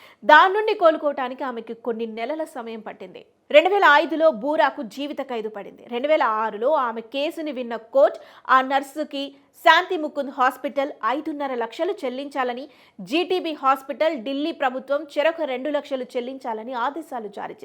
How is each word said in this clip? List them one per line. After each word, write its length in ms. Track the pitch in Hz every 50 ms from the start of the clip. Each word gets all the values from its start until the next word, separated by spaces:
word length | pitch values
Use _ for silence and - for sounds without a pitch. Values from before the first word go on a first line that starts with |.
| - - - _ -
దాని 280 | 208 302 311 349 381 381
నుండి 200 | 427 440 440 415
కోలుకోవటానికి 720 | 427 359 320 320 311 311 294 285 285 262 247 262 262 294
ఆమెకి 300 | 262 240 233 226 - 233
కొన్ని 320 | 226 - 254 226 220 233
నెలల 380 | 226 220 220 233 247 302 311 320
సమయం 360 | 311 - 269 226 226 226 226
పట్టింది. 460 | 208 214 - - 202 185 - - - _ _ _ _ _
రెండు 180 | - 294 320 370
వేల 140 | 392 403 381 320
ఐదులో 400 | 285 294 339 269 320 302 320 320
బూరాకు 500 | 277 208 208 285 302 320 302 277 269 -
జీవిత 400 | 285 208 - 254 285 294 294 240
ఖైదు 280 | 269 269 247 226 208 220
పడింది. 360 | 214 202 196 - - - - -
రెండు 200 | 240 240 262 294
వేల 160 | 311 - 277
ఆరులో 480 | 240 214 214 220 226 - 208 226 269 311
ఆమె 280 | 302 269 233 226 233
కేసుని 500 | 226 226 - 277 285 330 330 330 320 302
విన్న 240 | 269 240 247 233 226
కోర్టు 440 | 220 - - - 269 285 370 370 - - - - - - -
ఆ 120 | 247 269
నర్సుకి 760 | 262 262 277 277 277 277 - 302 302 - - 277 277 277 - - _ _ _
శాంతి 420 | - - 339 320 330 370 359 370 320
ముకుంద్ 340 | 302 294 - 294 277 269
హాస్పిటల్ 600 | 277 - 254 262 277 285 - 285 226 277 269 294 285 - -
ఐదున్నర 500 | 220 247 302 302 320 302 285 285 269 262
లక్షలు 360 | 240 226 226 - - 330 359 392 - -
చెల్లించాలని, 640 | 254 247 254 285 277 277 285 254 247 240 240 277 - _ _ _ _ _ -
జీటీబీ 520 | 190 175 247 330 359 - 370 359 277 330 302
హాస్పిటల్ 640 | 294 277 262 269 - - - 277 226 302 320 330 262
ఢిల్లీ 340 | 208 269 277 277 294 330
ప్రభుత్వం 520 | 320 330 285 262 254 262 254 - 277 294 320
చెరొక 380 | 302 - 302 285 320 330 330
రెండు 280 | 320 269 254 247 262 302
లక్షలు 340 | 294 285 277 - 277 262 247
చెల్లించాలని 720 | 240 - 254 240 247 269 262 - 254 220 214 220 240 262
ఆదేశాలు 540 | 240 233 269 277 330 311 - 269 240 220 202
జారీ 280 | 202 214 185 - - - -